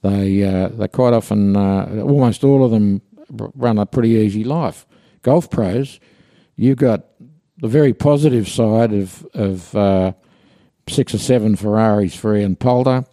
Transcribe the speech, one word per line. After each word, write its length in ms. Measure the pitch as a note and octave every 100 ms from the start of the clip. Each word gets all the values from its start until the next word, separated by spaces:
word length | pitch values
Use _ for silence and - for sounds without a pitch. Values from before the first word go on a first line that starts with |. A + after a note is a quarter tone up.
they, 400 | G2 G2+ G2 G2
uh, 240 | G2 F#2 F#2+
they 180 | A2 G#2
quite 260 | - B2
often, 420 | A#2 - G#2 G2+
uh, 460 | G2+ G2 G2 G2 G#2+
almost 400 | C#3 C#3+ B2 -
all 200 | C#3 C#3
of 80 | B2+
them 300 | A2 G#2 G2 _ - D#4 A#2
r-, 120 | G#2
run 240 | C#3 B2 G#2+
a 60 |
pretty 240 | G#2 C3 A2+
easy 340 | A2+ G#2+ G#2
life. 420 | A2+ D#3+ D3+ - _ _ _ _
Golf 260 | B2 D#3+ -
pros, 500 | - G2 A2 C3+ - _ _ _ _ _
you've 220 | - B2 C3
got 280 | C3+ G#2 - _ B2 _ _ -
the 100 | A2
very 260 | C#3 C#3+
positive 540 | - D3 C#3+ D3+ B2 F#2+
side 460 | - A2 A2 A#2
of, 320 | G#2 F#2 - -
of, 420 | - G2+ F#2 E2+
uh, 380 | A2 G2+ F#2+ F#2 F2+ _ _ _ _ _ _ -
six 260 | - B2
or 60 | G#2+
seven 360 | - B2+ G#2+
Ferraris 600 | G2 G#2 G#2+ A2 G#2 F#2+
for 200 | - A2
Ian 200 | G#2 G2+
Poulter 500 | F2 B2 B2 C3 B2+ B2+